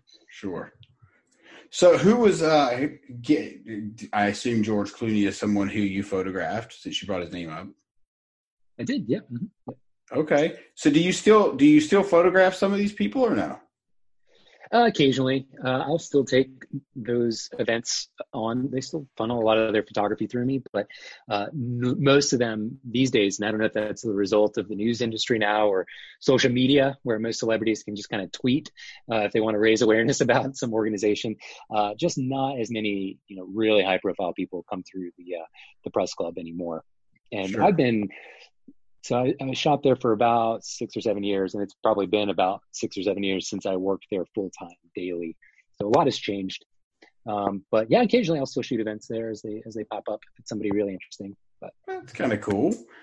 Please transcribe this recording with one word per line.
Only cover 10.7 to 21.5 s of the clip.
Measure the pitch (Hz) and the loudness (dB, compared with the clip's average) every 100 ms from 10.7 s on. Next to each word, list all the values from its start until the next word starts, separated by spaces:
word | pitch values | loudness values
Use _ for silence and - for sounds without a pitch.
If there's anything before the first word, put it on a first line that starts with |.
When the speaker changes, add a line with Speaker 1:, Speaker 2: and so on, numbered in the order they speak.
Speaker 2:
So | - 156 | -2 2
do | 151 | 4
you | 180 | 4
still, | 190 208 214 190 | 4 6 8 6
do | 131 147 | 6 8
you | 151 | 8
still | 151 202 | 6 2
photograph | 190 170 180 185 185 | 4 6 6 6 4
some | 190 196 | 4 0
of | 202 | 0
these | 202 | -2
people | - 202 269 | -2 -2 0
or | 233 | 2
no? | 113 123 - _ _ _ _ _ _ _ _ _ _ - | 0 -4 -8 _ _ _ _ _ _ _ _ _ _ 0
Speaker 1:
Uh, | 226 226 | 2 4
occasionally, | - 135 127 131 135 135 - | 4 4 4 0 0 -4 -6
uh, | 127 131 170 | -2 -2 -2
I'll | 165 | -4
still | - 143 | 0 0
take | 120 127 131 - - 139 - 131 | 4 2 2 -4 -14 -14 -12 -10
those | 107 120 120 110 - - | -4 0 0 -4 -8 -6
events | 117 117 - - - - - | -2 -2 -4 -8 -8 -14 -12
on. | 123 113 123 135 | -6 -4 -4 -4
They | 131 | -6
still | 131 160 139 - | -6 -10 -10 -6
funnel | 113 120 | -4 0
a | 110 | 2
lot | 110 | 2
of | 110 | 2
their | 107 | 0
photography | - 110 101 107 107 | -2 -2 -2 -2 -4
through | 123 123 | -4 -2
me, | 135 - | -4 -4
but, | 101 - - - - - | -6 -6 -10 -20 -18 -4
uh, | 104 104 | -4 -4